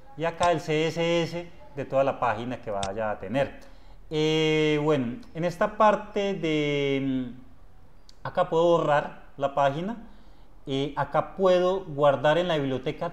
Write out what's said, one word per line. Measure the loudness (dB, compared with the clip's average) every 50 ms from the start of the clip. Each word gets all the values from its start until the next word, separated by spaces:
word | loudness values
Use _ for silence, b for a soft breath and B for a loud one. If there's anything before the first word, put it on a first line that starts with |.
| B -16 -8
Y | -6 -4
acá | -4 0 2 2 2
el | 2 2
C | 0 0 0 0 0 0
S | 0 0 0 2 2 2 0
S | 0 -4 -8 -10 -10 -14 -16 -18 -12 -10
de | -10 -6
toda | 0 2 2 2
la | 2 2 0
página | 0 0 0 -2 -4 -6 -8 -8
que | -6 -6 -4
vaya | -2 -2 -2 -2 -2 -2 -2 -2
a | -4
tener. | -6 -4 0 0 0 -2 -4 B B B B B B B B B -12 -6
Eh, | -2 0 2 2 2 2 2 2 4 4 4 4 2 2 2
bueno, | 2 2 2 0 -2 -6 -8 -12 -12 -8
en | -4 -4
esta | -4 0 0 -2 -2 2
parte | 4 6 6 6 4 0 -4 -4 -2 -2 -2 -2
de, | -2 0 0 2 2 2 2 2 2 2 2 0 0 0 0 0 -2 -2 -6
mm, | -8 -14 -16 -18 -18 -18 -18 -18 -18 -18 -18 -18 -20 -20 -20 -20 -16 -12 -12
acá | -4 0 0 0 2
puedo | 4 4 6
borrar | 6 6 4 4 4 4 2 2 0 -6 -14 -16 -16 -6
la | -4 -4 -2 2
página, | 2 2 2 2 0 -4 -6 -6 -8 B B B B B B B B B B -20 -16 -8
eh, | -4 -2 -2 -2 -2 -2
acá | -4 -4 0 0 -2 -2 -2 -2
puedo | 2 4 6 6 6 4 2 0 -2 -4
guardar | -6 0 4 4 4 4 6 4 4 4
en | 4 2 2
la | 0
biblioteca | 0 0 0 -2 -2 -4 -6 -6 -4 -6 -8